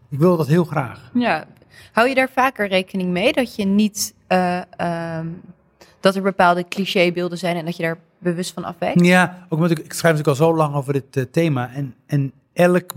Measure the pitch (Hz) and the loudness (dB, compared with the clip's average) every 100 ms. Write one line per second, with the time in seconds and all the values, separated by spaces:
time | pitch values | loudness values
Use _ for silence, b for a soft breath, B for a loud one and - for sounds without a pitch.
0 | - 135 180 170 135 175 160 147 120 101 | -10 2 2 2 2 2 2 -2 -6 -10
1 | - 247 233 160 - - _ B B - | -6 -2 0 -2 -4 -20 _ B B 2
2 | 247 262 262 - 262 - 202 190 190 190 | 2 2 0 2 0 0 0 0 0 -4
3 | 180 180 233 302 240 - 196 202 214 - | -2 2 2 0 -2 -2 0 2 2 0
4 | - _ - 185 180 180 - - 175 170 | -8 _ 0 0 2 -2 -8 -6 -4 -4
5 | 165 160 165 170 - - _ _ b b | -6 -6 -8 -10 -18 -20 _ _ b b
6 | 190 190 190 185 180 180 175 - 190 196 | -10 -6 -6 0 0 0 -4 -8 -4 0
7 | 175 175 180 170 180 175 160 175 165 165 | 0 -2 -8 -6 -6 -4 -6 -6 -6 -6
8 | _ _ 175 170 185 - 175 175 180 180 | _ _ -6 -4 -8 -10 -12 -6 0 2
9 | 175 185 180 - - 156 170 160 - - | 4 4 2 -4 -8 -2 0 -2 -6 0
10 | 165 156 151 131 165 160 151 143 131 139 | 2 2 2 2 2 2 0 -2 -2 -4
11 | - 135 123 165 165 131 120 135 135 - | -4 -6 -2 0 0 0 -4 -8 -10 -12
12 | - 147 139 - _ - 180 180 180 | -4 -2 -2 -6 _ 2 4 4 0